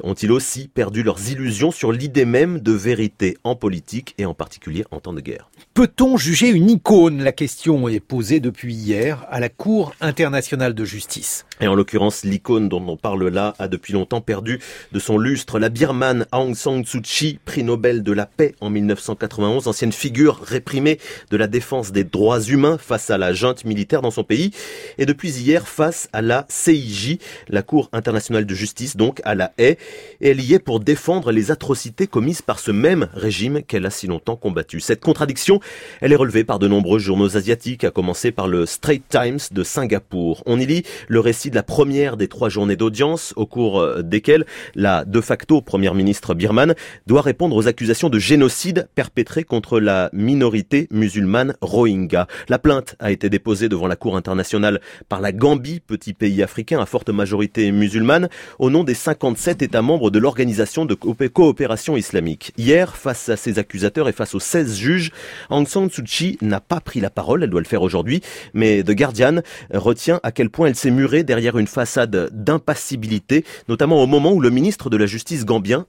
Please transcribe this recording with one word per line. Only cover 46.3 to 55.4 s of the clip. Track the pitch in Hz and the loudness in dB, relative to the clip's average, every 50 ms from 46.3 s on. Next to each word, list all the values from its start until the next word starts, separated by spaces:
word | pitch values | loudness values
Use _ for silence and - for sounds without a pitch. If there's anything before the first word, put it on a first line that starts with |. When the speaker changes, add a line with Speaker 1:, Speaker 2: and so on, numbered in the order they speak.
| 90 | -2
Speaker 1:
birmane | 82 90 - 107 117 143 165 160 - - - - - _ | 0 0 2 4 4 4 4 2 -2 -6 -18 -20 -6 _
doit | - 120 143 | 2 4 4
répondre | 143 143 120 - 175 170 123 | 4 2 0 0 0 0 2
aux | 107 107 | 2 2
accusations | 120 113 - 120 110 113 - - 160 | 2 0 0 0 -2 0 0 0 0
de | 120 | 2
génocide | 107 101 - 151 147 135 127 - - - 180 170 180 - - _ | 2 2 4 6 6 6 4 2 -2 -4 -2 -2 -2 -4 -2 _
perpétrées | - 123 - - 123 113 - - 160 165 | -4 -4 -2 -2 -2 -2 -2 -4 -6 -4
contre | - 120 117 104 - 120 113 | -2 -2 -4 0 0 2 2
la | 107 104 98 92 90 - | 4 4 2 2 0 -2
minorité | - 98 104 120 139 139 127 117 107 110 95 - 143 139 - - | -2 -2 0 2 2 2 2 2 2 0 0 0 0 0 0 0
musulmane | 107 107 110 101 92 107 98 92 104 120 131 135 135 - | 0 0 0 0 0 0 0 2 2 2 0 -2 -4 -6
rohingya. | - 87 98 113 120 113 98 95 92 80 90 87 90 - - - - - | -6 0 2 4 4 4 2 0 0 0 0 0 0 -2 -6 -10 -4 -2
La | 123 | -2
plainte | 120 - 151 143 135 127 - - | 2 2 2 2 0 -2 -6 -10
a | - 107 104 | -6 -4 -2
été | 101 - - 101 | -2 0 0 0
déposée | 104 95 - 113 107 95 113 113 | 0 0 0 0 0 0 0 0
devant | 104 85 87 | 0 0 -2
la | 92 90 | -2 -2
Cour | - - 113 95 | -4 -4 -4 -4
internationale | 92 87 95 95 95 92 - - 107 104 104 101 - - - - - - | -2 -2 -2 -2 -4 -2 -2 -2 0 2 2 0 -2 -4 -10 -20 -20 -12
par | - 101 95 | -10 -6 -6
la | 98 101 | -4 -4
Gambie, | 92 107 | 0 2